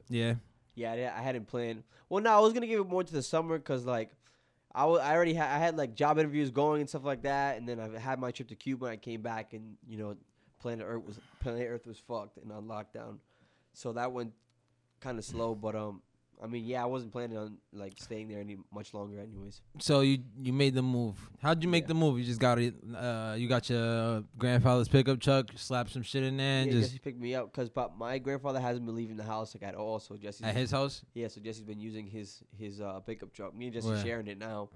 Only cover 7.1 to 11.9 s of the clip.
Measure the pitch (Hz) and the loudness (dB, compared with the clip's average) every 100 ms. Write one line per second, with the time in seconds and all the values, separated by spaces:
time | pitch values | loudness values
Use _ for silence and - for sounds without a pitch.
7.1 | 127 139 139 139 117 120 117 110 110 127 | -2 0 0 0 -2 -4 -6 -6 -6 -4
8.1 | 131 127 - 117 107 135 127 123 110 123 | -2 -4 -6 -10 -10 -6 -4 -4 -8 -8
9.1 | 113 117 113 110 110 110 107 - 110 104 | -6 -4 -6 -8 -12 -16 -18 -14 -8 -8
10.1 | 101 _ _ _ _ 120 117 101 117 101 | -10 _ _ _ _ -8 -6 -6 -6 -8
11.1 | 101 - - 127 117 120 120 120 | -16 -16 -8 -4 -4 -4 -6 -10